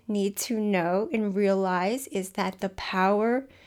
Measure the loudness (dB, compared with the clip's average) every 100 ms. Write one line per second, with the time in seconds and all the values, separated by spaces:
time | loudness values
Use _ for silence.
0 | -4 0 0 -2 -4 -2 2 2 2 0
1 | 0 -2 0 2 2 2 2 0 0 -2
2 | -4 -6 -6 -4 -4 -2 -6 -6 -4 0
3 | 2 4 2 0 -4 -14